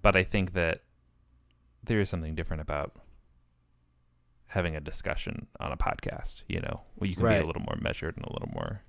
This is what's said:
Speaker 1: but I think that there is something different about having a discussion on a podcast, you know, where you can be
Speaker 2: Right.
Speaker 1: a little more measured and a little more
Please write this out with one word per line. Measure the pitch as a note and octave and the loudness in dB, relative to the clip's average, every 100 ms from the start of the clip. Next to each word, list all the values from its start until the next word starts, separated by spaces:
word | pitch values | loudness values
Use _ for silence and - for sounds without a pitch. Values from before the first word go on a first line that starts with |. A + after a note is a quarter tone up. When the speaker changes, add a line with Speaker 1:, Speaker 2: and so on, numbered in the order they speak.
Speaker 1:
but | G#2 F#2 | 8 6
I | |
think | F#2 G2+ F2+ | 4 2 2
that | F#2 E2 - _ _ _ _ _ _ _ _ _ _ | 2 2 0 _ _ _ _ _ _ _ _ _ _
there | - A2 | 0 2
is | G2 | 2
something | F2 D#2 | 0 -2
different | D#2 D#2+ D#2 | -4 -2 -4
about | D2+ D2 - - - - _ _ _ _ _ _ _ _ _ _ _ _ - | -2 -2 -2 -8 -20 -20 _ _ _ _ _ _ _ _ _ _ _ _ -4
having | - F2 | 0 0
a | D2+ | -2
discussion | D2 - - - - - - - | -6 -4 -2 -2 -2 -6 -10 -8
on | - | -6
a | - | 0
podcast, | - - - - - - - | 0 0 -4 -6 -8 -10 -4
you | - | -4
know, | - - - - | -2 -6 -10 -4
where | G2 | -2
you | |
can | F#2 | 4
be | A2+ | 6
Speaker 2:
Right. | G#2 | 6
Speaker 1:
a | D#2+ | 4
little | - | -2
more | - - | -2 -2
measured | - - E2 - | -2 -2 -4 -4
and | - | -6
a | |
little | - - | -6 -4
more | - G1+ G2+ | -4 -4 -6